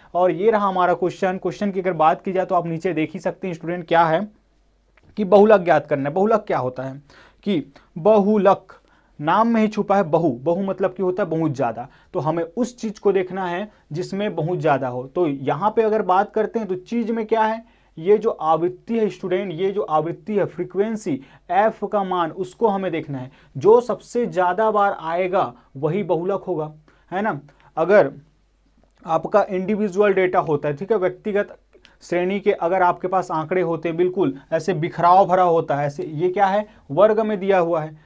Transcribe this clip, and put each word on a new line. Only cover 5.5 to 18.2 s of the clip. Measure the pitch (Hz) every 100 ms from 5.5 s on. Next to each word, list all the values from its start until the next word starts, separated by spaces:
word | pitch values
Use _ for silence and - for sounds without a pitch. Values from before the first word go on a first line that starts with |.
| 202
ज्ञात | 170 156 -
करना | 143 139
है। | 165
बहुलक | 208 226 220
क्या | 156
होता | 127 127
है | 135 139 - - - _ 202
कि | 180 - - _ 165
बहुलक | 180 220 196 214 190 185 - - _ _ _ -
नाम | 147 190 233
में | 226
ही | 214
छुपा | 214 202 196
है | 165
बहु। | 160 160
बहु | 117 147 175
मतलब | 196 185 190
कि | 185
होता | 185 185
है | 180
बहुत | 160 160
ज़्यादा, | 131 123 113 135 _ _
तो | 180
हमें | 143 170 165
उस | 233 240 -
चीज़ | 220 -
को | 202
देखना | 190 185 190 180
है | 175 214 _ -
जिसमें | 151 175 196 208 165
बहुत | 160 175
ज़्यादा | 151 135 131
हो। | 123 131
तो | 180 165
यहाँ | 139 135 143 208
पे | 226
अगर | 220 220
बात | 185 185 208
करते | 220 214 233
हैं | 208
तो | 185
चीज़ | - 233 220
में | 226 214
क्या | 226
है, | 220 226 - _ _ -
ये | 170
जो | 214